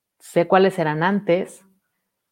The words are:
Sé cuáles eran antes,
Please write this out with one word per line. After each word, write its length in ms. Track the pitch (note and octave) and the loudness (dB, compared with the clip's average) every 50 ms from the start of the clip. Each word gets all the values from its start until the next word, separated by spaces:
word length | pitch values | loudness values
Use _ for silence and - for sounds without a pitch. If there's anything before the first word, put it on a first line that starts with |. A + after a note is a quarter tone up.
| _ _ _ _ | _ _ _ _
Sé 280 | - - - F3 E3+ E3+ | -14 -4 0 0 0 2
cuáles 300 | G3 F#3 F#3+ F#3+ F#3 - | 2 2 2 2 0 0
eran 260 | D#3+ D#3 D3+ D#3 E3 | -2 -2 -2 0 0
antes, 600 | F#3+ G3+ G3+ G3+ - E3+ F#3 - - - - _ _ _ _ _ _ _ _ _ _ _ _ _ _ | 0 -2 -2 0 0 0 0 -2 -4 -12 -18 _ _ _ _ _ _ _ _ _ _ _ _ _ _